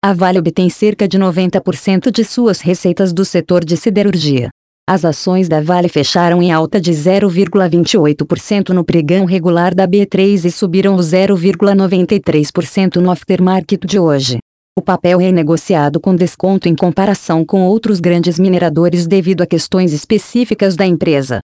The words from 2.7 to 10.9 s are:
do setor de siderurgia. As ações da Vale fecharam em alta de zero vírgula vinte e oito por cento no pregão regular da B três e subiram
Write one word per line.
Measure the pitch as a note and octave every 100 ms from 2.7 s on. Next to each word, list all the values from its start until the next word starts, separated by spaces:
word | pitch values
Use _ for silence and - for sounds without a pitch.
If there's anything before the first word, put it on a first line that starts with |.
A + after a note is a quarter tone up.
| F3+ F#3 F3 F#3+
do | E3+ F#3+
setor | F3 D#3+ F3+
de | E3 E3+
siderurgia. | - G3+ G3+ F3+ D3+ C3+ A#2 - _ _
As | - F#3
ações | E3 D#3 - F#3 F3+
da | D#3
Vale | D3+ F3+ F3
fecharam | - C#3+ F3+ F3 F3
em | F3
alta | D#3+ D#3+ G#3
de | E3+
zero | D#3 D#3 G3 G3+
vírgula | F3 F#3+ G3 F#3
vinte | E3+ D#3+
e | G#3+
oito | D3+ D3+ D3
por | E3
cento | - G3+ F#3+
no | F#3
pregão | E3 E3+ D3 F3+
regular | F#3 F#3 E3+ E3+ F3+ F#3
da | F#3+
B | G3+
três | G3+ F#3+ G3 G3+
e | E3+
subiram | E3+ G3 F3+ F#3+